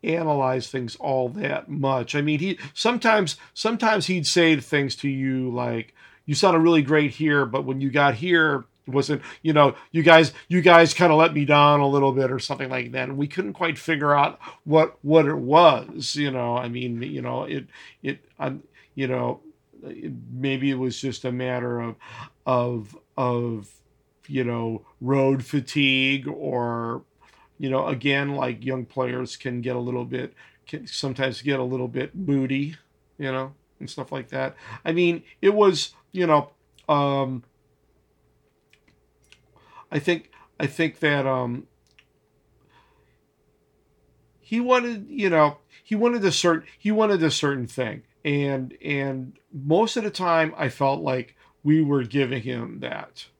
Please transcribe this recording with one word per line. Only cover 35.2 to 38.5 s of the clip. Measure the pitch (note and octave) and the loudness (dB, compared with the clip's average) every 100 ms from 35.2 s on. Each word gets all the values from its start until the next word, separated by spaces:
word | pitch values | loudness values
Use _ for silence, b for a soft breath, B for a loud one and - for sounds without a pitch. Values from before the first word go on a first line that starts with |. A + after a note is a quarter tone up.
| - b | -8 b
it | G3 | 2
was, | G#3 G3+ D#3+ - _ _ | 6 4 4 -4 _ _
you | F#3 F3 | -2 2
know, | D3+ C#3+ _ _ _ - | 2 2 _ _ _ -2
um, | D3 C#3+ C#3 C3 C3 - _ _ _ _ _ _ _ _ _ _ | 0 2 0 -4 -6 -12 _ _ _ _ _ _ _ _ _ _